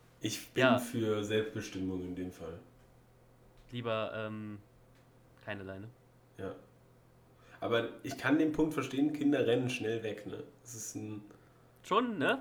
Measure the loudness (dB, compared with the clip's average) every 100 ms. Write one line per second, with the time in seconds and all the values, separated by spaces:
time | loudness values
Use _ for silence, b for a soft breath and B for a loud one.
0 | -20 -6 -4 -4 -4 4 6 6 2 0
1 | 0 0 2 0 0 -4 -6 -4 -4 -4
2 | -4 -6 -8 -8 -12 -12 -16 -20 -20 -20
3 | -20 -20 -20 -20 -20 -20 -12 -6 -2 0
4 | -2 -4 -6 -6 -8 -12 -16 -20 -20 -20
5 | -20 -20 -20 -14 -10 -8 -8 -10 -14 -18
6 | _ _ _ -12 -10 -10 -16 -20 -20 -20
7 | _ _ -20 -20 B B 2 2 2 -6
8 | -10 -2 4 4 4 4 2 2 -2 2
9 | 2 4 4 4 6 4 2 -2 -2 -2
10 | -4 -6 -8 -10 -12 -18 -16 -12 -10 -8
11 | -8 -10 -14 -20 -20 -20 -20 -20 0 2
12 | 2 2 2 2